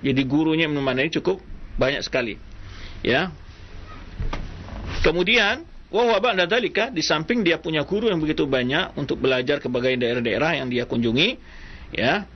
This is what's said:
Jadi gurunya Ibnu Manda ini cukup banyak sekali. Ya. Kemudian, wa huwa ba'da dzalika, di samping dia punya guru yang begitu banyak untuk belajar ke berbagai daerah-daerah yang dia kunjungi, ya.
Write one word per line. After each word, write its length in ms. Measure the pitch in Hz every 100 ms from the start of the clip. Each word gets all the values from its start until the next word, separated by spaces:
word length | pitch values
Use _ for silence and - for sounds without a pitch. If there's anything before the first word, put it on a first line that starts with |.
Jadi 180 | 139 135 131
gurunya 400 | 147 160 156 160
Ibnu 160 | 147
Manda 220 | 135 127 147
ini 80 |
cukup 260 | 151 - 190 - - - -
banyak 240 | 131 143
sekali. 320 | - 135 117 - - - - - - - -
Ya. 240 | 127 180 151 - - - - - - - - - - - - - - - - -
Kemudian, 560 | 170 180 233 202 254 339 - -
wa 80 | 202 240
huwa 80 | 208
ba'da 320 | 240 190 175
dzalika, 400 | 226 202 - 226
di 160 | 247 151
samping 400 | 156 160 240 180
dia 160 | 160
punya 240 | 170 156 139
guru 240 | 202 226
yang 80 | 175
begitu 320 | 156 156 151
banyak 480 | 131 123 147 185 -
untuk 240 | 143 123
belajar 400 | 131 127 127 143
ke 80 | 131
berbagai 320 | 123 127 127
daerah-daerah 640 | 120 123 117 104 151 156 127
yang 20 |
dia 160 | 123 120
kunjungi, 480 | 120 117 117 190 262 - - - - -
ya. 320 | - 113 185 190